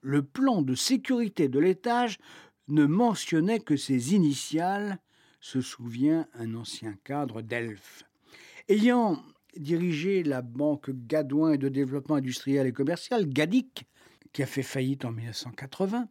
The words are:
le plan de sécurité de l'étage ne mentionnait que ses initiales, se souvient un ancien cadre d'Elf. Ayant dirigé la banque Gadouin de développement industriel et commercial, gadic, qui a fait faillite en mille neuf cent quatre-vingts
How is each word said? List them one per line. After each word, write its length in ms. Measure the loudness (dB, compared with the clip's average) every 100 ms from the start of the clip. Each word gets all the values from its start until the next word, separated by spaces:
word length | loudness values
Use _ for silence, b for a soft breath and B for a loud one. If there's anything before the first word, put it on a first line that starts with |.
| 0
le 160 | 0
plan 400 | 0 0 2 2
de 140 | 2 0
sécurité 720 | 0 0 0 0 0 0 0
de 120 | 4
l'étage 580 | 2 2 0 0 0 -2 B B B B -2
ne 180 | 4 4
mentionnait 760 | 6 4 2 0 0 2 0
que 160 | 0 -2
ses 360 | 0 -2 2
initiales, 880 | 4 4 2 -2 -2 0 -2 -4 -8 _ b b b
se 220 | -6 -4
souvient 680 | -4 -8 -10 0 2 2 -2
un 220 | -8 -8 -8
ancien 420 | -10 -10 -10 -12 -8
cadre 360 | -6 -6 -8
d'Elf. 600 | -6 -6 -6 -10 -18 -20 -20 _ B B B B B
Ayant 560 | 4 6 4 4 0 -6 _ _ -12
dirigé 680 | -2 0 2 0 0 0
la 180 | 0 -2
banque 500 | -4 -2 0 0 -4 -8 -2
Gadouin 480 | -2 0 2 2 2
de 140 | 0
développement 460 | 0 -2 -4 -2 -2
industriel 520 | 0 -6 0 2 2
et 60 |
commercial, 560 | 0 -2 -2 -2 -2 0
gadic, 560 | 0 2 2 0 -12 -20 b b b b
qui 100 | -6
a 20 | -4
fait 160 | -4
faillite 440 | -4 -2 -2 -2 -6
en 60 |
mille 160 | -8 -8
neuf 100 | -10
cent 140 | -12
quatre-vingts 580 | -14 -16 -4 -2 -2 -6